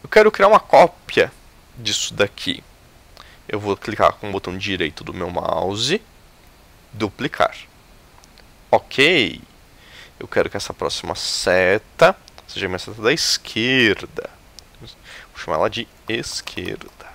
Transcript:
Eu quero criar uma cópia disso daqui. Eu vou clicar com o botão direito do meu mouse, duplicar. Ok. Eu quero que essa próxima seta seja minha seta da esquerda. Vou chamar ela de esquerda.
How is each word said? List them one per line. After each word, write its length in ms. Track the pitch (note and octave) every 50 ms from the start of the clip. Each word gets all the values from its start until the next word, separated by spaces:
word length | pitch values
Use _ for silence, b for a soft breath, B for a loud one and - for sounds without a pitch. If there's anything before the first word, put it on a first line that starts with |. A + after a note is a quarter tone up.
| -
Eu 60 | -
quero 220 | - G#3+ G#3+ G#3+
criar 180 | - - G3+ G3+
uma 100 | A3 F#3
cópia 720 | - - - - F#3+ E3 - - - - - - E2+ - - - - - _ - _ _ _
disso 360 | B2 A#2 G#2+ G#2 - - - G#2+
daqui. 480 | G#2+ G2+ G2 - - - - - - - - _ _ _ _ _ _ _ - - B B B B B B
Eu 120 | - - G#2
vou 160 | G2+ G#2 G2
clicar 360 | - - - G#2 - G2 E2 -
com 160 | - - G#2
o 20 |
botão 260 | F#2+ F#2+ - F#2 F2+
direito 480 | F#2 F#2+ G2+ F#2+ F2 E2+ D2+ D#2 - -
do 80 | E2 E2+
meu 160 | F2+ F2+ F2
mouse, 720 | E2+ E2+ - - - E2 F2 F#2 G2+ G#2 A2 C3 F3 A3+ - _ _ _ _ _ _ _ _ - _ _ - _ - _ _ _
duplicar. 640 | - G#2 G#2+ G2+ - - A#2+ D3+ - - - - - - - - _ - _ - - - _ - - - - _ - - - - - _ - _
Ok. 720 | - A2 - - - - C3+ D#3+ F#3 D#3 A2 E2 - - - _ - - - _ B B B B B B B B B _
Eu 80 | -
quero 220 | - - G#2+ E2 -
que 80 | -
essa 160 | G2+ - - -
próxima 420 | - - D2 - - - E2 D#2+
seta 1000 | - - - - - - F#2+ F2+ F#2 F#2 F2+ G2 A2 - - - - E3 F3 G3 - _ - - - _
seja 220 | - - - G2
minha 120 | F#2 F#2 F2
seta 220 | - - - A2
da 120 | G#2+ A#2 D3+
esquerda. 1160 | D#3+ - - - - _ - - A2 A2+ B2 C3 C3 A#2+ G#2+ F#2 - F2+ - - - - - - _ _ - _ - - _ _ -
Vou 640 | A2+ - - _ - - - - - - _ - -
chamar 140 | - E2
ela 120 | D#2 F#2 A2
de 180 | A2+ A#2 A#2 - _ _ _
esquerda. 1000 | - A2 A#2+ - - - - - - - - F2 F#2 - - - - - - - -